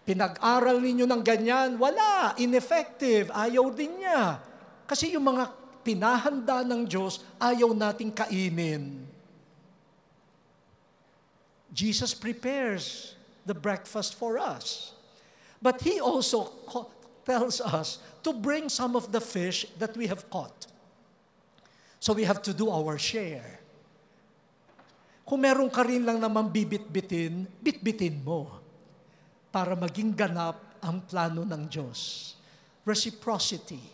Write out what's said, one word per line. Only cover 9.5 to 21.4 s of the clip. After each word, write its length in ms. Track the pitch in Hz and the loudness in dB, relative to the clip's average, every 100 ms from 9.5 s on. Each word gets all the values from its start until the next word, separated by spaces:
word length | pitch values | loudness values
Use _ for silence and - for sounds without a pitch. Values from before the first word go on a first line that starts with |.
| _ _ _ _ _ _ _ _ _ _ _ _ _ _ _ _ _ _ _ _ _ _ | _ _ _ _ _ _ _ _ _ _ _ _ _ _ _ _ _ _ _ _ _ _
Jesus 400 | 151 214 214 247 | -4 -2 0 -2
prepares 1040 | - 220 233 247 277 247 190 - - - - - - - | -4 -6 -4 -4 -2 -2 -4 -6 -12 -16 -20 -20 -14 -8
the 80 | 170 | -4
breakfast 640 | 202 185 - 220 196 - | -2 -4 -6 -6 -6 -6
for 160 | 233 240 | -4 -2
us. 560 | 320 131 - - - - - - - _ - - | -4 -6 -8 -10 -12 -18 -20 -20 -20 _ -20 0
But 160 | 247 247 | 0 2
he 240 | 330 392 | 0 2
also 480 | 254 285 - 226 190 - - | 2 2 2 0 -2 -10 -10
co-, 240 | 240 226 - - - | -10 -10 -20 -20 -12
tells 400 | - 247 247 - | -2 0 0 -2
us 400 | 233 160 156 - - - 320 | -2 -2 -2 -10 -16 -6 -4
to 80 | 247 | -2
bring 320 | 226 302 302 | -2 -2 -2
some 320 | - 254 240 | -2 0 -2
of 80 | 226 220 | 0 -4
the 80 | |
fish 400 | 226 196 180 175 - 165 | -2 -4 -2 -4 -6 -6
that 160 | 220 226 | -6 -4
we 140 | 226 | -4
have 160 | 185 - | -6 -6
caught. 400 | 185 139 - - - - _ _ _ _ _ | -10 -10 -14 -20 -20 -20 _ _ _ _ _